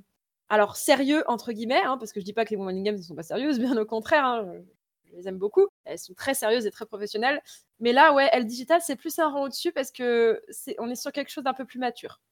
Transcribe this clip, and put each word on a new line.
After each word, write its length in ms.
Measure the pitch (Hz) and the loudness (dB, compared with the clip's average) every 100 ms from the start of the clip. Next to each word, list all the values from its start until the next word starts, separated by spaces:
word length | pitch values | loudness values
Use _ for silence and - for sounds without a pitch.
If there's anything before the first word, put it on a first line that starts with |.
| - _ _ _ - | -10 _ _ _ 2
alors, 280 | 214 208 - | 4 4 2
sérieux, 460 | - 269 277 302 - | 2 4 4 2 0
entre 240 | 233 240 | -4 -6
guillemets, 300 | 214 226 294 | -6 0 2
hein, 140 | 381 254 | 2 -2
parce 140 | 214 | -6
que 80 | 208 | -10
je 60 | 190 | -6
dis 80 | |
pas 120 | 208 220 | -2 -2
que 60 | |
les 40 | 208 | -2
Women 220 | 190 190 | -4 -2
in 60 | |
Games 140 | 202 208 | -2 -4
ne 40 | |
sont 140 | 170 151 | -8 -12
pas 80 | |
sérieuses, 360 | 170 190 285 247 | -6 -4 0 0
<laughs> 0 | |
bien 180 | 247 240 | 0 0
au 80 | 214 | -2
contraire, 400 | 220 220 311 262 | -4 2 2 2
hein, 200 | 240 190 | -2 -6
je, 640 | 175 185 _ _ _ _ | -12 -18 _ _ _ _
je 60 | 175 | -14
les 120 | 185 | -10
aime 100 | 190 | -4
beaucoup. 260 | 202 370 392 _ - | 0 4 4 _ -14
Elles 120 | 160 | -14
sont 160 | - | -14
très 220 | 185 269 269 | -8 -4 0
sérieuses 320 | 214 247 208 | 2 2 0
et 40 | |
très 140 | - 214 | -6 -12
professionnelles. 560 | 196 208 214 247 294 - - _ - | -10 -6 -2 0 -2 -6 -20 _ -4
Mais 140 | 233 | 2
là, 200 | 247 311 | 6 8
ouais, 160 | 277 269 | 8 4
Elle 140 | 254 226 | 4 0
Digital, 340 | 247 254 339 | -4 2 2
c'est 140 | 339 262 | 2 -6
plus 220 | 330 320 | -6 -2
un 120 | 311 | 0
rang 160 | 285 277 | 0 -4
au-dessus 260 | - 349 | -4 -4
parce 180 | 320 262 | -4 -6
que 540 | - 247 233 233 - - | -4 0 4 4 2 -4
c'est, 260 | - - - | -14 -10 -8
on 120 | 233 | -6
est 40 | 247 | -6
sur 160 | 285 | -8
quelque 200 | 285 277 | -6 -8
chose 140 | - 269 | -4 -4
d'un 100 | 262 | -4
peu 100 | 254 | -6
plus 140 | 247 | -6
mature. 400 | 247 240 - - _ | -6 -6 -14 -18 _